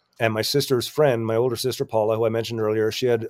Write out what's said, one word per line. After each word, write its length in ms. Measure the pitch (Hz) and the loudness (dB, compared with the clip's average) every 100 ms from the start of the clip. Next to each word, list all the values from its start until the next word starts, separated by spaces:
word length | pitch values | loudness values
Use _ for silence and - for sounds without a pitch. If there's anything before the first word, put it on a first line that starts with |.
| _ - | _ -2
And 140 | 113 | 0
my 80 | 107 | 0
sister's 460 | 110 143 139 123 - | 0 0 0 -2 -2
friend, 380 | - 147 113 113 | 2 2 2 0
my 100 | 113 | 0
older 200 | 127 117 | 0 -2
sister, 280 | 127 117 | -4 -4
Paula, 320 | 135 110 107 110 | -2 0 0 2
who 80 | |
I 60 | 113 | 0
mentioned 300 | 113 113 117 | 0 -4 -2
earlier, 300 | 107 110 110 | 0 0 0
she 140 | - 123 | 0 0
had 200 | 117 | 0